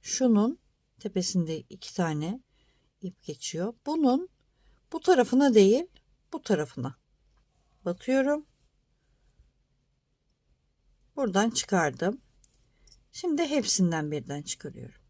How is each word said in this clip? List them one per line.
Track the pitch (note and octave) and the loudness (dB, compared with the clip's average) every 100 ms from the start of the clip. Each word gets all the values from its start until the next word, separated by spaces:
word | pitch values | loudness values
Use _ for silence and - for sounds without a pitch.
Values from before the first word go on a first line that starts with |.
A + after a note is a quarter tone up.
şunun | - - B3+ G#3+ A3 E4+ _ _ _ _ | -8 0 4 4 2 -2 _ _ _ _
tepesinde | G#3+ G3 F3+ F#3 D#3+ D#3+ | -6 -4 -2 -2 -2 -6
iki | - - - - | -10 -18 -12 -4
tane | E3 D3+ D#3 B3 _ _ _ _ _ _ | -2 -2 -6 -8 _ _ _ _ _ _
ip | F#3 - | -14 -14
geçiyor. | - A3 - D#3+ G3 A#3 - | -14 -12 -10 -6 -8 -8 -6
Bunun | D#4+ C#4 C4+ F#4 _ _ _ _ _ _ | 0 2 2 -2 _ _ _ _ _ _
bu | E4 | -4
tarafına | - D#4+ A#3 B3+ C#4+ | 2 4 4 4 6
değil, | G#3+ G3 A#3+ F4+ _ _ _ _ | 8 6 4 0 _ _ _ _
bu | D#4 | -14
tarafına | - F3+ D3 - B2 - _ _ _ _ _ _ _ _ F3+ | -2 -2 -2 -6 -10 -10 _ _ _ _ _ _ _ _ -8
batıyorum. | F3 - C4 C4+ D4 D4+ _ _ _ _ _ _ _ _ _ _ _ _ _ _ _ _ _ _ _ _ _ _ _ _ _ _ - | -6 0 2 2 -2 -6 _ _ _ _ _ _ _ _ _ _ _ _ _ _ _ _ _ _ _ _ _ _ _ _ _ _ -4
Buradan | B3 F#3 A3+ | 0 2 0
çıkardım. | A#3 - F#3+ D#3 B2+ F3 B3 _ _ - _ _ _ _ _ _ | -2 -2 0 0 0 -4 -4 _ _ -20 _ _ _ _ _ _
Şimdi | - F4+ D4+ D#4+ | -8 -4 -2 0
hepsinden | D4 G#3 - F3+ D#3+ D3+ | 0 0 0 0 0 -4
birden | D3 B2+ C#3+ | -8 -8 -10
çıkarıyorum. | D3 - - - B2 - | -8 -10 -12 -14 -18 -20